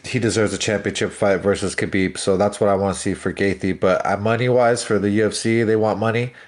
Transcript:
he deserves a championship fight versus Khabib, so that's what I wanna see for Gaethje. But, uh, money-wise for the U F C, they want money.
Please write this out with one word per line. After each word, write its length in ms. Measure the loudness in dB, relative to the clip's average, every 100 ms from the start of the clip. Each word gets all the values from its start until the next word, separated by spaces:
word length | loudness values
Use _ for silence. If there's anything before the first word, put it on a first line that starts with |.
he 140 | -6 -2
deserves 340 | 0 2 0
a 60 | 0
championship 540 | -2 -2 -2 -2 -4
fight 240 | 0 0 2
versus 400 | 2 0 -2 -4
Khabib, 420 | -2 0 -2 -2
so 180 | -2 2
that's 240 | 0 2
what 80 | 2
I 60 |
wanna 200 | 2 0
see 200 | -2 -4
for 180 | -4 -4
Gaethje. 460 | -2 -2 -2 -4 0
But, 260 | 2 2
uh, 120 | 0 -2
money-wise 680 | 0 0 2 2 2 2
for 160 | 0 0
the 120 | 2
U 160 | 2 0
F 80 |
C, 280 | 0 0 2
they 140 | 2 2
want 240 | 2 0
money. 320 | 0 -2 -4 -8